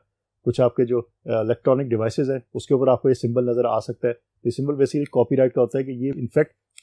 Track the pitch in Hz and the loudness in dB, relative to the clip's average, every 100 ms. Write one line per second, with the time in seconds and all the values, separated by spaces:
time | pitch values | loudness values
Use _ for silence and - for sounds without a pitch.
0 | _ _ _ _ 123 123 123 - 120 120 | _ _ _ _ -4 2 2 2 0 -2
1 | - _ - 113 110 117 139 131 131 110 | -4 _ -4 -2 -2 0 0 0 0 -2
2 | 113 156 131 131 - 123 - 131 131 120 | -2 -2 -2 -4 -8 -10 -2 2 4 2
3 | 135 123 117 123 123 120 120 110 123 113 | 2 0 0 0 0 0 0 -2 -6 -6
4 | 120 - _ _ 120 135 143 139 135 147 | -6 -6 _ _ -6 -4 -4 0 0 0
5 | 143 127 120 131 127 135 120 135 135 120 | -2 0 2 2 2 2 0 -2 -6 -6
6 | 123 143 120 151 - _ _ _ | -6 -6 -2 0 0 _ _ _